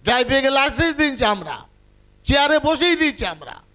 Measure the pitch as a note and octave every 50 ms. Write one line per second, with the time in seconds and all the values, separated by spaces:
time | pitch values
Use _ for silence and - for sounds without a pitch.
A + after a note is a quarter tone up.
0 | _ - A#3+ B3 B3+ A3 C4 C4+ C4 C4+ C4+ C#4 C#4 D4 - A#3 D#4+ E4+ D#4 C#4+
1 | D4+ D4 C4+ A#3 B3+ G#3+ G#3 G3 E3+ D#3 B2 G#2+ - - _ _ _ _ _ _
2 | _ _ _ _ _ - C4+ C#4+ C#4+ C#4+ D4+ D4+ D4 D4 D#4+ C#4 D#4 F4+ E4+ D#4+
3 | D#4 D4+ C4+ - - F#3 E3 D3+ D3 B2 - - - _ _